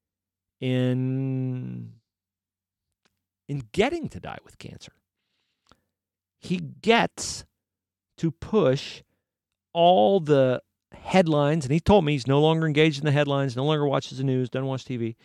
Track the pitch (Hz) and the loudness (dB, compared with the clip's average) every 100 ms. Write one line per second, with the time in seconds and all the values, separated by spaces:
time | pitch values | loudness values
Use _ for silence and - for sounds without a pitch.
0 | _ _ _ _ _ _ 131 127 127 127 | _ _ _ _ _ _ -4 0 0 -2
1 | 127 131 135 131 131 127 123 123 113 113 | -2 -4 -4 -4 -4 -6 -10 -12 -14 -18
2 | _ _ _ _ _ _ _ _ _ _ | _ _ _ _ _ _ _ _ _ _
3 | _ _ _ _ - 143 120 - 240 339 | _ _ _ _ -10 -10 -8 -2 -2 -2
4 | 277 92 - - - _ - - - _ | -8 -10 -12 -14 -18 _ -18 -18 -20 _
5 | _ _ _ _ _ _ _ _ _ _ | _ _ _ _ _ _ _ _ _ _
6 | _ _ _ _ - 180 147 127 208 226 | _ _ _ _ -8 -6 -6 -6 0 2
7 | - - - - - _ _ _ _ _ | 0 -4 -10 -12 -16 _ _ _ _ _
8 | _ - 165 - - 214 143 135 - - | _ -6 -4 -4 -2 2 2 0 -6 -16
9 | _ _ _ _ _ _ _ 170 175 190 | _ _ _ _ _ _ _ 4 6 6
10 | 208 196 151 143 127 123 - _ _ - | 4 2 2 4 4 0 -6 _ _ -18
11 | - 185 170 147 143 165 127 160 - 202 | 0 2 4 2 2 0 0 0 4 4
12 | 147 147 120 139 156 160 160 147 160 135 | 4 -2 2 4 4 2 0 4 2 2
13 | 147 139 143 139 139 117 143 151 143 139 | 0 0 2 0 -2 -2 0 0 0 -2
14 | - 131 135 127 123 131 135 131 - 123 | -4 -4 -2 0 -2 -4 -6 -8 -8 -6
15 | 117 110 | -6 -8